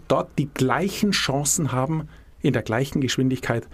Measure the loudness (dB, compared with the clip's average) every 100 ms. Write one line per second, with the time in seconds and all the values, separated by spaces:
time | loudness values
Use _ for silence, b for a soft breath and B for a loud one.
0 | 0 0 0 -2 -4 0 2 2 0 0
1 | 0 0 0 0 0 0 0 0 0 -2
2 | -6 B B B 0 0 0 -2 0 0
3 | 0 2 0 0 -2 -2 -4